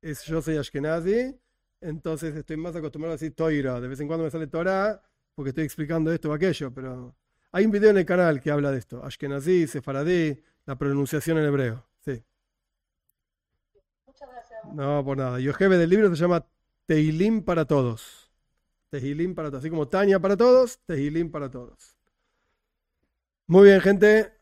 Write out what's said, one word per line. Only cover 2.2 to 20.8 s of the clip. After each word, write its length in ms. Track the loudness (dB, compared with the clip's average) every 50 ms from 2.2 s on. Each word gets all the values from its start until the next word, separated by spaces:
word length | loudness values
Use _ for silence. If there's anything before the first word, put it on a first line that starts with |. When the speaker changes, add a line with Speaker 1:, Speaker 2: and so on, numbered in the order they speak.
| -8 -10 -10
Speaker 1:
estoy 220 | -10 -12 _ -10 -10
más 180 | -10 -10 -10
acostumbrado 380 | -10 -10 -10 -10 -10 -8 -8 -8
a 20 |
decir 180 | -8 -8 -10 -6
toira. 460 | -2 -2 0 0 0 0 -2 -4 -6
De 80 | -8 -10
vez 140 | -10 -10
en 60 | -8 -6
cuando 180 | -4 -4 -4
me 40 | -4
sale 180 | -6 -8 -10 -8
Torah 540 | -6 -4 -2 -2 0 0 0 -2 -4 -6 _ _ _ _ _ _ _
porque 160 | -10 -8 -8
estoy 120 | -4 -4 -6
explicando 480 | -6 -4 -8 -6 -4 -2 -2 0 0
esto 180 | -2 -2 -4 -4
o 40 | -4
aquello, 400 | 0 0 -2 -2 -2 -6 -10 -10
pero 420 | -12 -12 -12 -12 -14 -16 -18 -20 _ _ _ _ _ _ _ -2
hay 100 | 0 2
un 80 | 2
video 200 | 2 6 6 6
en 60 | 6 6
el 80 | 2
canal 360 | 2 2 2 4 2 2 0
que 100 | -2 -2
habla 200 | -2 0 0 -2
de 80 | -2 -4
esto. 220 | -6 _ -16 -16 -16
Ashkenazi, 640 | -16 -14 -12 -10 -8 -8 -6 -2 0 2 2 2 0
sefaradí, 760 | -4 -10 -8 -6 -6 -4 -2 0 0 0 0 0 -2 -6 _ _ _ _ _
la 120 | -12 -10 -4
pronunciación 600 | -2 -2 0 0 -2 -2 -2 -4 -2 0 0 0
en 80 | 2
hebreo. 420 | 0 0 0 0 -2 -4 -8 -14 _ _ _ _
Sí. 180 | -10 -10 -10 _ _ _ _ _ _ _ _ _ _ _ _ _ _ _ _ _ _ _ _ _ _ _ _ _ _ _ _ _ _ _ _ _ _ _ _ _
Speaker 2:
Muchas 240 | _ _ _ -20 -20
gracias. 300 | -20 -20 -20 _ -20 -18 -18 -16 -12
Speaker 1:
No, 280 | -8 -6 -4 -4 -4 -4
por 120 | -6 -6 -6
nada. 220 | -6 -6 -6 -6
Y 80 | -4 -6
el 60 | -2
jefe 240 | 0 2 2 4 4
del 120 | 4 4
libro 200 | 4 4 4 2
se 80 | 2 0
llama 280 | 0 0 0 -2 -2 _ _ _ _ _ _ _ _
Teilim 560 | _ 0 2 2 0 0 0 0 0 0 -2
para 220 | -2 -2 -2 -2 0
todos. 680 | 0 0 0 0 0 -4 -6 -12 -20 -20 -20 _ _ _ _ _ _ _ _ _ _ _ _ _ _
Tehilim 440 | -12 -8 -6 -6 -4 -4 -4 -6 -6
para 140 | -6 -8 -8
todos. 120 | -8 -8
Así 80 | -10 -6
como 180 | -4 -4 -4 -2
Tania 320 | 0 0 4 4 4 4
para 160 | 4 0 2
todos, 440 | 4 6 6 6 6 6 2 -2
Tehilim 520 | _